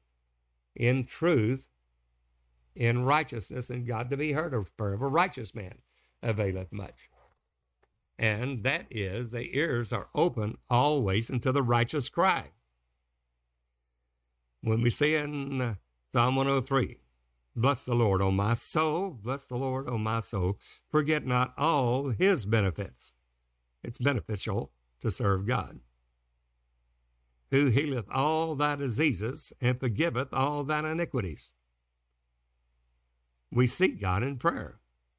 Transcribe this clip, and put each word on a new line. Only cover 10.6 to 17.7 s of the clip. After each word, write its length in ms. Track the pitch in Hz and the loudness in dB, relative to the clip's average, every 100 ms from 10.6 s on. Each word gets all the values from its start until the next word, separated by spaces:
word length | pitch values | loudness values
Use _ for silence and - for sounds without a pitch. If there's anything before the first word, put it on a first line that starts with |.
| - | 0
always 600 | 120 147 151 98 101 113 | 2 4 4 2 2 0
unto 220 | 123 131 | -2 0
the 100 | 139 | 0
righteous 460 | 120 120 117 151 - | 2 2 2 -2 -2
cry. 440 | - 190 160 76 _ _ _ _ _ _ _ _ _ _ _ _ _ _ _ _ _ _ _ _ _ | 2 2 2 -4 _ _ _ _ _ _ _ _ _ _ _ _ _ _ _ _ _ _ _ _ _
When 180 | 113 113 | 0 2
we 100 | 117 | 2
say 240 | - 151 156 | 2 2 0
in, 440 | 147 147 139 135 | -2 -4 -4 -2
uh, 140 | 120 98 _ _ _ | -4 -6 _ _ _
Psalm 280 | 123 123 135 | 2 2 2
one 120 | 135 | 2
oh 120 | 139 | 0
three, 380 | 131 135 87 - _ _ _ _ _ | 2 0 0 -6 _ _ _ _ _
"Bless 300 | 120 127 | 0 2